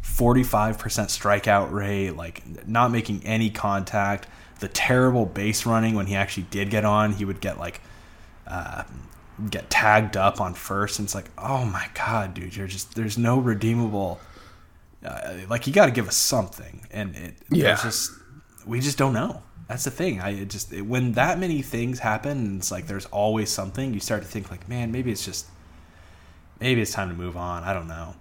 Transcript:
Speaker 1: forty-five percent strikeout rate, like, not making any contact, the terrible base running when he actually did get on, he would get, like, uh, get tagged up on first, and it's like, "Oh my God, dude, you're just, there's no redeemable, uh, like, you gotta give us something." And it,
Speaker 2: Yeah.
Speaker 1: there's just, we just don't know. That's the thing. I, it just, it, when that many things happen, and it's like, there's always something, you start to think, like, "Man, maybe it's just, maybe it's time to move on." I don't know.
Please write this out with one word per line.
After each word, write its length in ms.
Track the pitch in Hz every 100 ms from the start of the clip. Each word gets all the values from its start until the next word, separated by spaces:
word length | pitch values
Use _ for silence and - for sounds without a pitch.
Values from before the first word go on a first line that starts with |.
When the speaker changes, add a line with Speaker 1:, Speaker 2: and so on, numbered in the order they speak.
Speaker 1:
forty-five 760 | - - 120 123 127 107 110 110
percent 300 | 117 - 101
strikeout 600 | - 104 101 110 101 92
rate, 400 | 98 101 101 98
like, 300 | 78 85 - - 82 -
not 240 | 113 120
making 320 | 117 110 101 -
any 240 | 110 110
contact, 760 | 104 104 98 92 107 101 101 - - - -
the 80 | 98
terrible 580 | - - 127 127 123 101
base 400 | - 101 107 117
running 280 | 113 113
when 120 | 107 98
he 80 |
actually 300 | 98 98 - 90
did 200 | 101 101
get 120 | 107
on, 280 | 107 104 107
he 120 | 101 101
would 140 | 95
get, 180 | 98 -
like, 220 | 87 - - - - - - - -
uh, 380 | 90 82 - - - - - - - 104
get 180 | 101 -
tagged 480 | - 110 107 110 98
up 240 | 98 -
on 140 | 92
first, 440 | 87 - 98 104 -
and 60 |
it's 100 | 101
like, 140 | 101 - -
"Oh 280 | - 135 120
my 200 | 92 -
God, 380 | - 110 113 95
dude, 220 | 90 90 98
you're 100 | 98
just, 280 | 92 -
there's 240 | - 110 104
no 200 | 117 127
redeemable, 800 | 123 104 110 117 117 104 95 85 - - - - - - - -
uh, 300 | - 65 - 90 95
like, 160 | 117 131
you 60 |
gotta 160 | 165 170
give 180 | 123 110
us 80 | -
something." 680 | - 127 95 - - - -
And 240 | 104 101 -
it, 180 | 87 - -
Speaker 2:
Yeah. 140 | 170 135
Speaker 1:
there's 160 | 80
just, 280 | 117 - - - - - - -
we 160 | 107 120
just 160 | 139 135
don't 160 | 135
know. 300 | 127 175 - - - -
That's 160 | 120
the 60 | -
thing. 300 | 123 175 104
I, 80 | 92
it 180 | 101 98
just, 240 | 104 -
it, 100 | 90
when 300 | 101 123 123
that 260 | 113 143 180
many 220 | 185 156
things 380 | 131 117 120 131
happen, 400 | 113 107 139 143
and 180 | 110 98
it's 100 | 95
like, 160 | 92 85
there's 200 | 98 -
always 440 | 101 104 110 104
something, 420 | - 95 95 135
you 80 | 107
start 220 | - 107
to 60 | 92
think, 220 | 110 98
like, 180 | 87 90
"Man, 220 | 120 117
maybe 180 | 120 127
it's 120 | 104
just, 220 | - 87 - - - - - - - - - - - -
maybe 200 | 117 123
it's 120 | 107
time 160 | - 98
to 40 |
move 220 | 85 90 87
on." 260 | 90 87
I 100 | 87
don't 140 | 95 82
know. 260 | 82 82 -